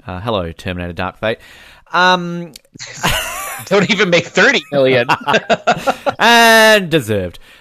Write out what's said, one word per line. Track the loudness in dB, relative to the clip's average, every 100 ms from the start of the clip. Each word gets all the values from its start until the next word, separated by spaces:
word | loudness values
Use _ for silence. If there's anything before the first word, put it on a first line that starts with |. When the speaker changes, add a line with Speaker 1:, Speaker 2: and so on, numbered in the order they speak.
| -14
Speaker 1:
Uh, | -10
hello, | -4 -4 -4
Terminator | -8 -10 -8 -8
Dark | -8 -8 -6
Fate. | -6 -6 -10 -20 -20 -20 _
Um, | 0 2 2 -2 -8 -12 -18
<laughs> | _ -20 -18 -8 -4 -4 -8 -12 -12 -12 -2
Speaker 2:
Don't | 0 0
even | 0 0
make | 0 0
thirty | 2 2 2 -2
million. | 0 2 2 0
<laughs> | -2 0 -2 0 -2 -2 -2 -2 -4 -4 0
Speaker 1:
And | 4 6 6 6 6 4 2
deserved. | -2 0 -4 -4 -10 -20 -20